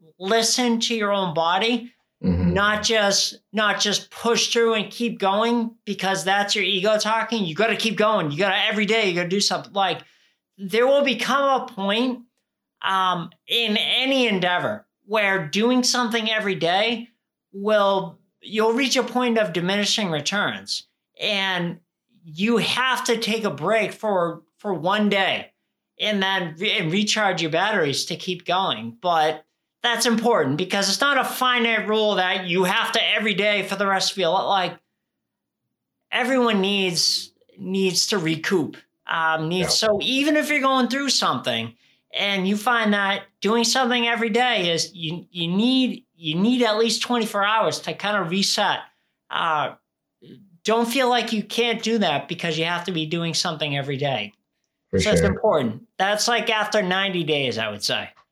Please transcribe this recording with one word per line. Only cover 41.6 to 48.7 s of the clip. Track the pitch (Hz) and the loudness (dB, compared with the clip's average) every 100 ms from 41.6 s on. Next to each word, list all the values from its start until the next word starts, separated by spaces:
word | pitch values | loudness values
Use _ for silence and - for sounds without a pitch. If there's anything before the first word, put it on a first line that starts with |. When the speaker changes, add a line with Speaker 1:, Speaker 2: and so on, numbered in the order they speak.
| 113 - _ _ _ | -6 -10 _ _ _
Speaker 1:
and | 139 196 196 185 | -6 -2 0 0
you | 208 | 0
find | 247 233 214 | 0 2 2
that | 202 196 202 - _ | 2 0 -2 -8 _
doing | 202 233 | 0 2
something | 233 262 247 247 233 | 2 2 2 0 0
every | 233 233 | 0 0
day | 226 247 220 175 | 2 2 2 0
is, | 165 - | 0 -2
you, | 175 160 170 - | -6 -8 -8 -10
you | 180 165 | -6 0
need, | 190 240 262 254 196 - | 2 4 4 2 -2 -12
you | _ 160 160 | _ -4 0
need | 214 247 | 2 4
at | 226 214 | 2 2
least | 226 220 | 2 0
twenty-four | - 240 220 202 | -2 -2 0 0
hours | 196 220 175 - | 0 2 0 -2
to | - | -6
kind | 160 202 208 | -6 -2 -2
of | 170 | 0
reset. | 190 196 - 190 | 0 0 0 0